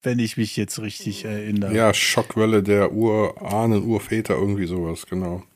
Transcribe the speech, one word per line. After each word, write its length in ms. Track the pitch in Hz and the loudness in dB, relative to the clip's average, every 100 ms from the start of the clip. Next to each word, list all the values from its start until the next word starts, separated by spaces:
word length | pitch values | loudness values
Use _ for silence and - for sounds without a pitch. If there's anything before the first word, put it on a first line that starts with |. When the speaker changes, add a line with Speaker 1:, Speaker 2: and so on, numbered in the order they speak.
Speaker 1:
wenn 160 | 127 120 | -2 0
ich 180 | 113 - | -2 -2
mich 180 | 107 - | -4 -2
jetzt 220 | 101 - | -6 -6
richtig 460 | 107 - 107 98 110 | -10 -8 -8 -8 -8
erinnere. 480 | 104 107 104 98 | -8 -4 -2 0
Speaker 2:
Ja, 180 | 107 110 | 4 4
Schockwelle 680 | 101 - - - - 110 110 | 4 2 0 0 2 4 4
der 300 | 98 101 98 | 4 4 2
Urahnen, 920 | 104 110 107 104 - 98 104 113 107 | 2 2 2 0 -2 -4 0 2 2
Urväter, 520 | 92 107 - 110 107 101 | 2 0 0 -2 0 0
irgendwie 320 | 98 101 85 | 0 0 -2
sowas, 400 | 90 82 85 - | -2 -4 -6 -6
genau. 340 | 92 90 87 - | -6 -4 -6 -12